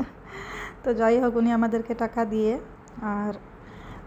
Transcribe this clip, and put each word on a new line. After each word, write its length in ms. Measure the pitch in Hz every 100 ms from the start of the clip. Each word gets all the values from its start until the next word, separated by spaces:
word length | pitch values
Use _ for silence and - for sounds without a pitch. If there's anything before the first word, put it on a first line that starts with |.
| 254 -
<laughs> 640 | - - - - - -
তো 100 | 262
যাই 260 | 220 226 240
হোক, 160 | 240 233
উনি 160 | 233
আমাদেরকে 420 | 233 226 226 226
টাকা 300 | 226 226 240
দিয়ে 340 | 220 220 214 254 - - - -
আর 300 | 220 208 208 202 - - - - - -